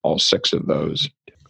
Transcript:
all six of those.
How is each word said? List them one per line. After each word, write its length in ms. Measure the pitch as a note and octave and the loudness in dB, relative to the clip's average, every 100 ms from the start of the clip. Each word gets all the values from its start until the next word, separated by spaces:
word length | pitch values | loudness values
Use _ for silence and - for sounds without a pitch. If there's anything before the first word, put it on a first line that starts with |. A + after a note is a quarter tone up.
all 160 | C#2+ D#2+ | 0 2
six 340 | - - - | 2 2 2
of 140 | E2+ D#2+ | -2 0
those. 440 | C#2+ D2+ C#2 - - - - | 0 0 -2 -6 -8 -20 -20